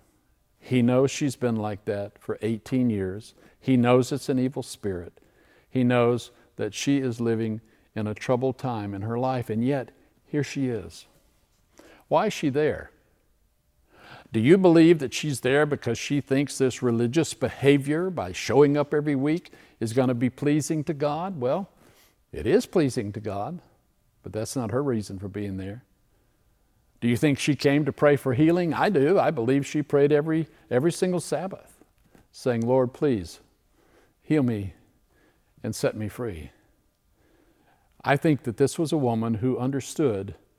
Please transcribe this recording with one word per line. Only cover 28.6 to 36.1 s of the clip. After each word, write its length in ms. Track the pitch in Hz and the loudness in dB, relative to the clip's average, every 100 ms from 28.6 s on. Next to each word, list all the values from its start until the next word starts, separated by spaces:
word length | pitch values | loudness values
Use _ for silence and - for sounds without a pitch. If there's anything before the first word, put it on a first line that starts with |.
| 175 | 0
I 160 | 113 160 | 0 2
do. 300 | 180 139 190 | 2 4 4
I 120 | 131 | 2
believe 340 | 160 117 139 139 | 0 0 0 0
she 160 | 156 | -4
prayed 300 | 147 143 143 | 0 4 4
every, 360 | 147 156 160 156 - - | 4 2 -2 -4 -10 -2
every 220 | 120 160 | 0 2
single 280 | - 185 175 | 0 0 -2
Sabbath, 640 | - 143 185 - - - _ _ _ _ _ | -4 -6 -6 -12 -18 -20 _ _ _ _ _
saying, 300 | - - 117 | -8 -2 0
"Lord, 320 | 117 131 127 | 2 2 2
please 460 | - 151 117 87 - _ _ _ _ _ _ _ _ | 0 0 0 -4 -14 _ _ _ _ _ _ _ _
heal 220 | - 156 | -2 0
me 320 | 127 110 98 - _ _ _ _ _ _ _ _ | 0 -2 -6 -12 _ _ _ _ _ _ _ _
and 140 | 110 107 | -10 -4
set 220 | 135 107 | -4 -4
me 100 | |
free." 440 | 107 | -8